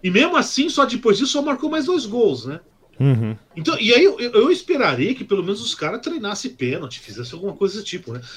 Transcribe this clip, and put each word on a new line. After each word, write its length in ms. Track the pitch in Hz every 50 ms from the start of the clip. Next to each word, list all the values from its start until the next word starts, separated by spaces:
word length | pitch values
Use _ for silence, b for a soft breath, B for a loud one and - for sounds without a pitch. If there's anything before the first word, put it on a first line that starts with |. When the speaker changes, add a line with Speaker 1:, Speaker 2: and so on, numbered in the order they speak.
| -
Speaker 1:
E 80 | 185
mesmo 260 | 180 208 294 339 359
assim, 320 | 302 - - - 254 285 320
só 160 | - - 277
depois 320 | 254 233 - - 226 196
disso, 140 | - 269 262
só 120 | - 294 285
marcou 280 | 302 277 262 302 302
mais 140 | 311 320 277
dois 220 | 330 370 330 233
gols, 380 | 208 208 247 226 190 139 120 113
né? 140 | 131 143 - - _ _ _ _ _ _ -
Speaker 2:
Uhum. 380 | 131 139 131 110 113 110 110 107 _ _ -
Speaker 1:
Então, 220 | 165 160 - 330 -
e 140 | 220 214 240
aí 80 | 247 349
eu, 160 | 403 - -
eu, 140 | 240 240 240
eu 180 | 214 233 311
esperaria 640 | 359 - - - 349 277 233 165 131 120 139 208 262
que 80 | - 208
pelo 220 | - 202 196 170
menos 180 | 185 202 220 233
os 100 | - -
caras 280 | - 151 151 180 -
treinassem 500 | - - 349 311 214 202 208 - - 254
pênalti, 480 | - - 131 123 135 175 160 123 - -
fizessem 360 | - - 101 113 120 120 -
alguma 180 | 165 190 202 160
coisa 200 | - 196 196 190
desse 120 | 214 202
tipo, 260 | - - - - 117 113
né? 80 | 123 120 B B